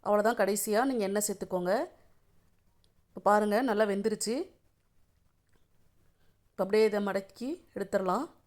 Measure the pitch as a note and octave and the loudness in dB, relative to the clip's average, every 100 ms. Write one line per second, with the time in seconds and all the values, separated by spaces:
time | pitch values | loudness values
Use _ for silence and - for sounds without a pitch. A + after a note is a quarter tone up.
0 | - G#3 G#3+ A#3+ G3 G#3 - G#3 C4+ B3+ | 2 2 2 2 0 0 0 0 0 0
1 | G3 G3+ G#3 G3 F#3 F#3 F3+ G#3+ E4 - | -2 -2 -4 -6 -6 -4 0 0 -2 -10
2 | _ _ _ _ _ _ _ _ _ _ | _ _ _ _ _ _ _ _ _ _
3 | _ - - G#3 G#3+ G3+ C4 G#3 G#3+ G3 | _ -2 2 4 4 0 0 0 0 0
4 | G#3+ G#3 - B3 F#4 _ _ _ _ _ | -2 -4 -4 -6 -8 _ _ _ _ _
5 | _ _ _ _ _ _ _ _ _ _ | _ _ _ _ _ _ _ _ _ _
6 | _ _ _ _ _ - F#3+ G#3+ A3 G#3 | _ _ _ _ _ -6 0 4 4 2
7 | G3+ G3 G3 - A#3+ F4 - - G3 G3 | -2 -4 -6 -12 -8 -8 -10 -10 -2 -2
8 | F#3+ F#3+ D#4+ - | 0 -2 -4 -12